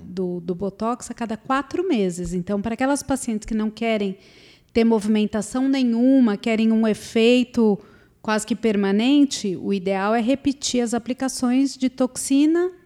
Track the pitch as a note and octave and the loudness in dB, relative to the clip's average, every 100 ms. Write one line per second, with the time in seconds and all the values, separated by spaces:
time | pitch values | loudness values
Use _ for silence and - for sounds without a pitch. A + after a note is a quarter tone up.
0 | F3 F3+ F3+ F3 F3 F3 G3 F#3+ A3 A#3+ | -12 -8 -6 -6 -6 -6 -6 -6 -6 -6
1 | - B3 A3+ A3 - C4 C#4+ F4 F#4+ B3+ | -10 -10 -8 -8 -4 -4 -4 -4 -2 0
2 | F#3 F3 F3 F3+ F3 G3+ A3+ A3+ C4 C#4+ | 0 -2 -6 -6 -4 -4 -4 -2 -2 -2
3 | - C4 - G#3+ - A3 G#3+ G#3+ A3+ A3 | -2 -4 -4 -6 -4 -4 -4 -4 -2 -2
4 | G3+ F#3+ - - - _ _ A#3 A3+ A3+ | -2 -6 -14 -20 -20 _ _ 2 4 2
5 | G#3 G#3+ G#3 A3 F#3+ B3+ C4+ C4+ B3+ A3+ | 2 2 2 -2 -4 -2 0 2 2 2
6 | B3+ C4+ A#3+ G3+ A#3 A3 A3+ A3 A3+ G#3 | 4 6 4 2 0 2 2 4 2 0
7 | - A3+ A3+ B3 A#3+ - A3 G3 - - | -2 2 4 4 2 2 2 2 -4 -20
8 | _ _ - G#3+ G#3+ A3+ A3+ G#3 G3 G3+ | _ _ -4 -4 -2 -2 0 0 2 2
9 | A#3+ D4 C#4 - G3+ E3 G3+ G3 F3+ G3 | 4 4 4 2 -6 -4 -2 -2 -2 -2
10 | G3+ A#3 A3+ C4+ C#4+ C4 - B3 A#3+ A#3 | 0 0 0 0 -2 -4 -4 -2 -2 -4
11 | A#3 B3+ C4 - B3 B3+ C#4 - C4 - | -4 -6 -6 -2 0 2 0 0 -4 -2
12 | B3+ - - C#4 D4+ E4+ F4+ F4+ | -4 -4 0 2 4 2 0 -4